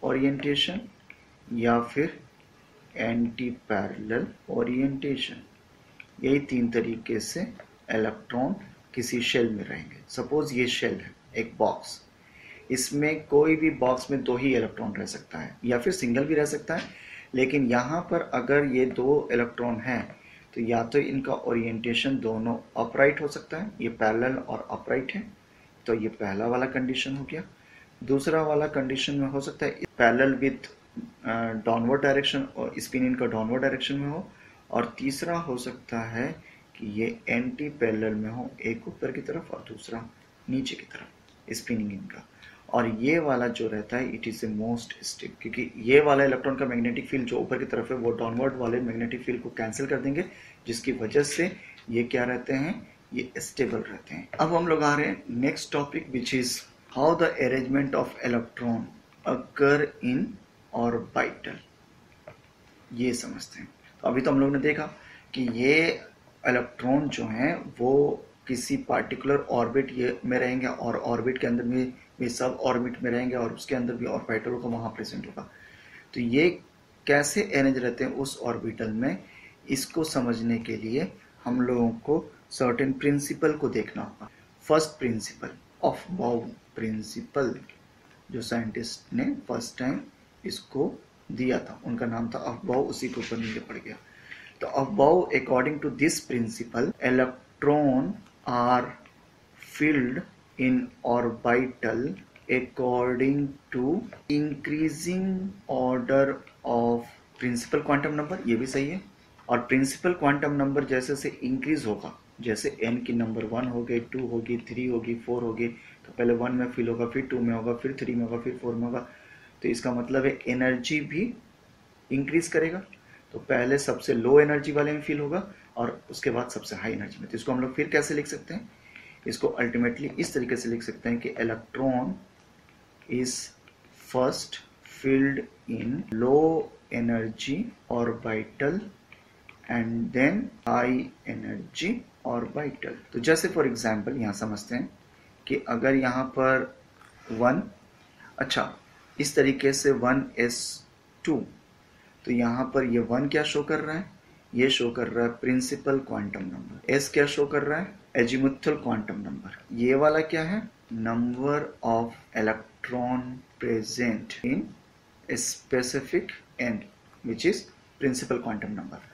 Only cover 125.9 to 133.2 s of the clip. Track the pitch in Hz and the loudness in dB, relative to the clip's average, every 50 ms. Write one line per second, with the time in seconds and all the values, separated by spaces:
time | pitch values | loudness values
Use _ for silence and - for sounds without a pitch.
125.9 | - - - - 120 - - 131 117 120 120 - - 107 - - 107 95 - 113 | -4 -8 -14 -14 -12 -2 -2 0 0 0 -2 -4 -8 -10 -10 -8 -10 -6 -4 -4
126.9 | 107 104 104 - - - - - 113 110 - 139 123 127 127 127 - 151 147 147 | -4 -4 -6 -10 -10 -14 -12 -10 -10 -6 -4 -2 0 0 -2 -2 -2 -2 -2 2
127.9 | - 147 143 - 151 147 143 - 147 143 - - 165 226 - - - - - - | 2 2 2 2 -2 -4 -4 -4 -8 -12 -10 -12 -12 -12 -12 -14 -20 -20 -20 -20
128.9 | - - - - - - - 127 113 - 139 - - - 123 117 120 120 120 120 | -20 -20 -20 -20 -20 -10 -8 -8 -4 0 0 0 2 2 0 0 2 2 2 2
129.9 | 120 - 147 - - - 170 - - 143 120 123 127 120 - 117 117 117 - 110 | 0 -2 -6 -6 -2 -4 -4 -2 -2 -2 -2 0 -2 -2 -2 -4 -4 -4 -6 -8
130.9 | - - - 117 120 117 - - - - 113 113 110 110 - - - 127 135 131 | -10 -6 -4 -2 -2 -2 -4 -6 -4 -2 -2 -2 -2 -6 -8 -8 -6 -2 0 2
131.9 | 127 123 131 190 190 - - - _ - _ - - - - - - - - _ | 2 2 0 -2 -4 -8 -12 -20 _ -20 _ -20 -20 -20 -20 -20 -20 -20 -20 _
132.9 | _ _ - - 120 127 | _ _ -10 -4 -2 -2